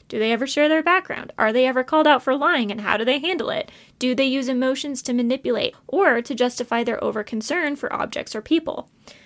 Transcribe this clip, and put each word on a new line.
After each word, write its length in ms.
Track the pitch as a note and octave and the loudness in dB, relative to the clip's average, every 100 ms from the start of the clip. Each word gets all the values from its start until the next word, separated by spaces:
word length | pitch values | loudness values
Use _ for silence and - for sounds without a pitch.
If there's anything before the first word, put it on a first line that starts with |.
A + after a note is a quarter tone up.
| _ | _
Do 100 | G#3+ | -2
they 140 | A3 | 0
ever 160 | A3+ C#4 | 0 0
share 220 | C#4+ D4+ | 2 4
their 120 | D#4+ | 4
background? 520 | D#4 F4+ F4 - - - | 2 0 0 -10 -10 0
Are 140 | A3 | 2
they 160 | A#3 B3+ | 4 2
ever 160 | B3+ | 2
called 240 | B3+ D#4 D4+ | 2 4 6
out 160 | C4 | 4
for 100 | - | 4
lying, 380 | C4+ D#4 D#4 G#3 | 2 2 2 0
and 80 | A3 | -4
how 160 | G#3 G#3 | -2 0
do 80 | |
they 160 | A3+ C#4 | 2 0
handle 300 | D#4+ F4+ - | -2 -2 -2
it? 200 | - - - - _ | -4 -6 -14 -20 _
Do 160 | B3 B3+ | -2 2
they 80 | |
use 240 | C4+ C4+ B3+ | 2 0 0
emotions 540 | B3+ C4 C4+ C#4+ C4 | 0 0 -2 -4 -8
to 120 | - | -2
manipulate 600 | B3 A#3+ C4+ B3+ A3+ - - - | 0 0 -2 -2 -2 -2 -4 -4
or 340 | E4+ F#4 A#3 | 2 4 2
to 120 | A#3 | -2
justify 520 | A#3 B3 - A#3+ A#3 A#3+ | -2 -2 -2 -2 -2 -2
their 140 | - | -2
overconcern 760 | G#3+ G#3+ G#3 A3 - E4+ D4+ C#4+ | -4 -4 -6 -6 -2 -2 -2 -4
for 140 | - | -6
objects 420 | - - - - | -4 -4 -6 -8
or 80 | A3 | -10
people? 480 | - E4 E4 - - _ - - | 0 0 0 -8 -12 _ -20 -20